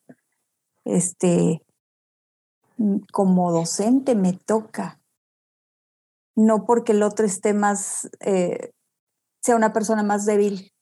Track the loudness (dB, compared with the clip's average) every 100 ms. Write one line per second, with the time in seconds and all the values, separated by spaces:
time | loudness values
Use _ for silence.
0 | -20 -20 _ _ _ _ _ _ -4 -2
1 | -2 -2 0 2 0 -2 _ _ _ _
2 | _ _ _ _ _ _ _ -4 -2 -2
3 | -4 -2 2 2 2 0 -2 -2 0 2
4 | 2 0 0 -2 -2 -2 -4 -10 -12 -14
5 | _ _ _ _ _ _ _ _ _ _
6 | _ _ _ 0 2 2 2 0 2 2
7 | 2 0 -2 -2 -2 0 0 -2 -6 -10
8 | -12 -8 -2 0 0 -4 -10 _ _ _
9 | _ _ _ _ 0 2 2 0 -2 0
10 | 0 -2 0 2 0 -2 -12 _